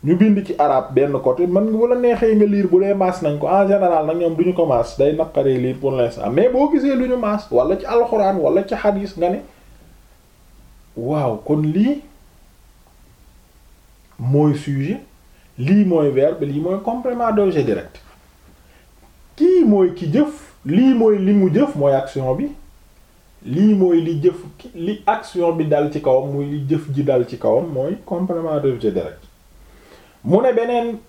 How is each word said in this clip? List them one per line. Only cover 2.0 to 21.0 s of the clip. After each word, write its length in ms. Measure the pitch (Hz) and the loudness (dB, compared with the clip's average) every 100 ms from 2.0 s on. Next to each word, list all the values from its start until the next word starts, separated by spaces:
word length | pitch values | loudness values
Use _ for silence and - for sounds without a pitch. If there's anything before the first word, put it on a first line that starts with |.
| 247 233 226 214 | 2 2 2 4
nga 100 | 208 | 4
lire 200 | 202 190 | 2 2
bu 120 | 180 | 2
dee 140 | 196 | 2
maas 260 | 196 185 180 | 0 0 0
nañ 140 | 156 147 | -4 -2
ko 100 | 156 | 0
en 200 | 190 196 | 2 4
général 380 | 202 185 165 151 | 2 2 2 0
nag 100 | 165 | -2
ñoom 180 | 170 | -2
duñu 200 | 160 175 | 0 0
ko 100 | 180 160 | 2 2
maas 300 | 123 117 - | 2 -2 0
day 140 | 139 | 0
naqaree 440 | 156 156 - 135 127 | 2 -2 0 0 0
lire 180 | 127 123 | -2 -4
pour 160 | 135 | -4
l'instant 380 | 131 117 - - | 0 -2 -2 -4
mais 180 | 127 240 | 2 2
boo 220 | 254 294 | 2 2
gisee 240 | 302 269 262 | 2 0 -2
lu 100 | 247 | -2
ñu 80 | 247 | -2
maas 280 | 220 214 - | -2 -4 -2
wala 260 | - 160 196 | 0 0 -2
ci 80 | |
alxuraan 520 | - 233 233 220 196 190 | -2 0 0 0 0 0
wala 240 | 143 165 190 | 0 0 -2
ci 80 | |
hadis 400 | 208 208 196 196 165 | -2 -2 -2 -6 -4
nga 100 | 175 | -4
ne 120 | 214 - - - - - - _ _ _ _ _ - - - _ - | -4 -10 -20 -20 -20 -20 -20 _ _ _ _ _ -20 -20 -20 _ -10
waaw 400 | 120 151 131 107 | -4 -2 -2 -4
kon 160 | - 151 | -4 -2
lii 380 | 151 165 233 285 - - - _ _ _ _ _ _ _ _ _ - _ _ _ _ _ _ _ _ _ | 0 0 0 0 -8 -20 -20 _ _ _ _ _ _ _ _ _ -20 _ _ _ _ _ _ _ _ _
mooy 360 | 123 143 151 | -2 2 2
sujet 460 | 143 - 139 143 262 - _ _ _ _ - | 0 -4 -6 -4 -6 -10 _ _ _ _ -8
lii 260 | 127 196 | 0 2
mooy 260 | 190 165 147 | 4 2 2
verbe 320 | 131 143 170 143 | 2 0 0 -6
lii 140 | 143 | -4
mooy 180 | 170 196 | -4 -4
complément 480 | 220 247 254 240 233 | -6 -6 -6 -2 0
d'objet 300 | 208 196 165 | 2 0 0
direct 360 | 123 95 - - - _ _ _ _ _ _ _ _ _ _ _ - - | -2 -4 -6 -20 -20 _ _ _ _ _ _ _ _ _ _ _ -20 0
kii 280 | 339 370 | 2 4
mooy 300 | 262 202 180 | 4 4 2
ki 160 | 175 156 | 0 -2
jëf 300 | 202 302 - - - 135 | 0 0 -4 -20 -16 -2
lii 280 | 175 262 | 2 4
mooy 240 | 247 | 4